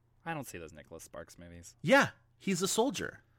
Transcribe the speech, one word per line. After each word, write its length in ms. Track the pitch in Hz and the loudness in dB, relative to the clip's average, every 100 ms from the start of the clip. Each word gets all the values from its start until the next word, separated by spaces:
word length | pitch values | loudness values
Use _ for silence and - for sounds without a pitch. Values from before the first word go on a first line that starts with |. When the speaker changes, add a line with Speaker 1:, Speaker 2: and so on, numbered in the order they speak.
| _ _ 165 | _ _ -6
Speaker 1:
I 60 | |
don't 120 | 160 127 | -6 -6
see 120 | 90 | -8
those 140 | 78 | -10
Nicholas 320 | 76 71 82 | -12 -14 -14
Sparks 320 | - - 82 - | -12 -12 -12 -14
movies. 380 | 87 85 85 - | -16 -14 -16 -4
Speaker 2:
Yeah, 260 | 151 269 175 - _ _ | 6 6 6 0 _ _
he's 200 | - 175 | 0 0
a 60 | 185 | 2
soldier 540 | - 262 190 - - _ | 4 2 2 -4 -8 _